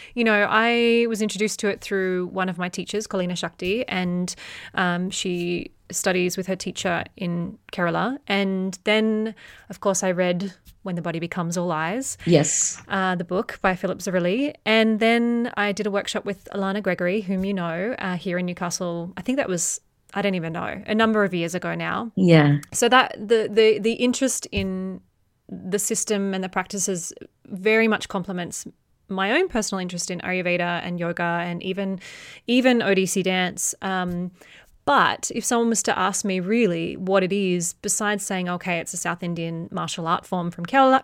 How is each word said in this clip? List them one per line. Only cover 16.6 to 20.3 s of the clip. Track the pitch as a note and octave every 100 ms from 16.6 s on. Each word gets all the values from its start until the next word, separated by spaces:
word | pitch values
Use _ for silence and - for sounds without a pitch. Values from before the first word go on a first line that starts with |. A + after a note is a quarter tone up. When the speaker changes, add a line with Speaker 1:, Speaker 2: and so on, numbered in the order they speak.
| F#3+ G3+
Speaker 1:
Gregory, | F#3+ F3 F3+ G#3
whom | F#3 F#3+ F#3+
you |
know, | G3 E3+ E3 G#3 -
uh, | F#3+ F3+
here | F#3+ F3
in | F3+
Newcastle. | F3 E3+ - F3+ E3+ E3+ F3+
I |
think | F3 C4+
that | -
was, | F3 - - - _ _ G3
I |
don't | G3+